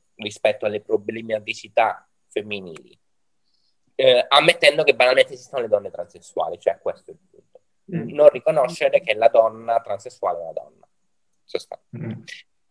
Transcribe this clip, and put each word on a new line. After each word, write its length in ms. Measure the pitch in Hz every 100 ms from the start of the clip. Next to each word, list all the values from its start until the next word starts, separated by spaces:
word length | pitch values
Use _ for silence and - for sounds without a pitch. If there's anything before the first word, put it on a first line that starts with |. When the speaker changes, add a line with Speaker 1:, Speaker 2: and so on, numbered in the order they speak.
| _ -
Speaker 1:
rispetto 500 | 107 - 110 104 107
alle 160 | 104
problematicità 1300 | - 107 101 113 113 107 107 110 110 120 110 - _ _ _
femminili, 680 | 107 104 101 90 80 62 _ _ _ _ _ _ _ _ _ _ -
eh, 300 | 131 123 -
ammettendo 560 | 139 160 170 147 151
che 120 | 147 123
banalmente 380 | 127 131 131
esistono 280 | 127 - 135
le 60 | 113
donne 240 | 104 98
transessuali, 680 | - 85 85 - 92 82 90
cioè 200 | - 85
questo 320 | - - -
è 20 |
il 60 | - _
punto. 320 | _ _ _ _ _ - 170
Speaker 2:
Mm. 200 | - 147
Speaker 1:
Non 140 | 147
riconoscere 720 | 127 156 156 127 170 139 143
che 120 | -
la 140 | 107 113
donna 540 | 117 110 110 113 117
transessuale 580 | - 98 101 - 95 85
è 20 |
una 120 | 82
donna, 340 | 78 - _ _
in 600 | _ _ _ _ _ _
sostanza. 380 | - - - _ 117
Speaker 3:
Mm. 240 | 113 113 - - - _ _